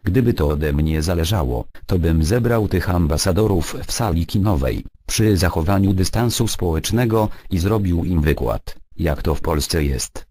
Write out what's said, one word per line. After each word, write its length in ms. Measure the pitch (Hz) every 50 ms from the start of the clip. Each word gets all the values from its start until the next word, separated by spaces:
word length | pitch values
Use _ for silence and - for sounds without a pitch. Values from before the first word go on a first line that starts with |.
| -
Gdyby 300 | 92 90 135 123 120 117
to 140 | - 78
ode 260 | 73 76 73 80 76 71
mnie 280 | 73 78 78 78 78
zależało, 640 | 78 90 90 85 80 80 107 95 71 62 62 57 - - - - -
to 140 | - 98 87
bym 240 | 82 82 80 80 78
zebrał 440 | 76 113 123 113 120 117 113 104
tych 220 | 95 - 90 - -
ambasadorów 840 | 90 90 85 76 80 - - 98 87 - 110 104 98 107 - - - - -
w 40 | -
sali 340 | - - 123 104 82 82 82
kinowej, 580 | - - 101 92 110 95 71 67 64 53 - - - _ - _
przy 300 | - - - 110 110 101
zachowaniu 560 | 82 90 85 - 82 78 80 101 98 98 98 95
dystansu 540 | 92 92 - - 107 120 117 117 - 117
społecznego, 840 | 104 - - 90 87 80 80 - - 107 117 123 113 110 110 107 107 - - - -
i 100 | 98 87
zrobił 440 | 82 101 110 110 98 90 85 82 82
im 180 | 87 90 80
wykład, 540 | 73 76 71 - 60 58 55 55 - - - - - _ -
jak 240 | - 85 80 73 -
to 140 | - 82 73
w 60 | -
Polsce 420 | - - 80 73 69 - - 82 73
jest. 420 | 69 67 64 - - _ - - _